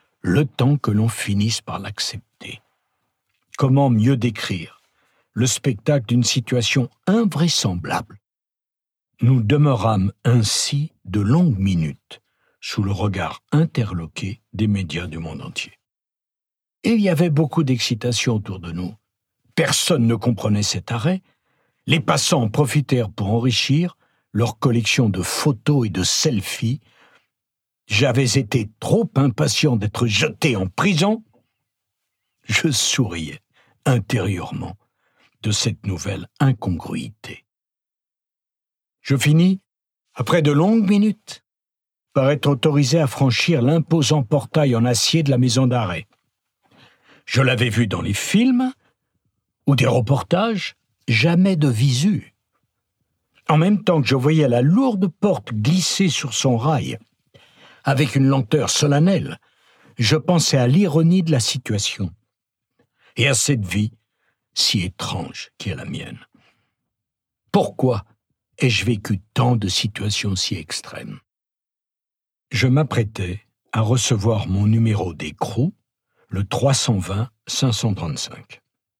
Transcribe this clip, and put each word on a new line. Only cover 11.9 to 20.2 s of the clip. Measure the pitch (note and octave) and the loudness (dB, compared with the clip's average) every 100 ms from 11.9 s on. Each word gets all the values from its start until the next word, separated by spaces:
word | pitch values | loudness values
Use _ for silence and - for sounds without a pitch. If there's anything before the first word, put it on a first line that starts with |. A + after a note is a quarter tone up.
| C2+ - - _ _ _ _ | -8 -18 -20 _ _ _ _
sous | - - | -8 -4
le | G2 | -2
regard | G2 G#2 F#2 D#2+ - _ | -2 -2 -2 -6 -8 _
interloqué | D3 E3 - G#2 F2 D#2+ - F#2+ - _ | 0 2 0 -4 -6 -8 -10 -10 -10 _
des | G2+ A2 | -2 0
médias | G2 F2 E2 F2+ | 0 -2 -8 -8
du | D#2+ | -10
monde | E2 D2+ | -10 -12
entier. | C2 - - _ _ _ _ _ _ _ _ _ _ _ | -12 -10 -12 _ _ _ _ _ _ _ _ _ _ _
Et | A3+ | 0
il | A3+ | 2
y | G3 | 2
avait | D#3 F3 | 2 2
beaucoup | D3 D3+ - | 2 2 0
d'excitation | C3+ B2 - A#2 A#2+ A2+ - A2 | 0 0 -2 -4 -2 -2 0 -2
autour | G2+ F#2 | -4 -10
de | F2 | -10
nous. | E2+ F2+ - _ _ _ _ _ - | -8 -8 -12 _ _ _ _ _ -2
Personne | D3+ - - D#3 A2+ | 0 0 2 2 2
ne | |
comprenait | A2+ | 2